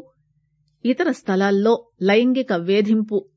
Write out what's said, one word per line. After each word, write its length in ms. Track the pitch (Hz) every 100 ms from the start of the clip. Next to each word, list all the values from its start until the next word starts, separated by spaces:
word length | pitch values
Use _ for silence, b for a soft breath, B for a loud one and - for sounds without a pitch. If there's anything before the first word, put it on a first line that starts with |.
| - _ _ _ _ _ _ _ 233
ఇతర 260 | 262 349
స్థలాల్లో 640 | - - 190 196 196 214 233 - _
లైంగిక 520 | 185 214 247 254 254
వేధింపు 640 | 185 170 196 208 220 214 208 -